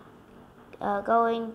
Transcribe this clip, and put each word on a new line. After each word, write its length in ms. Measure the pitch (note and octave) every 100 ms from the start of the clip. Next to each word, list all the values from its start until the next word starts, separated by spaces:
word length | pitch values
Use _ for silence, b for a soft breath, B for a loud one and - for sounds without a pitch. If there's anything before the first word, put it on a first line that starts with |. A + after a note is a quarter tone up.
| B - - - - - - -
uh, 200 | G3+ G3+
going 520 | G#3 A#3 A#3 A#3 A3+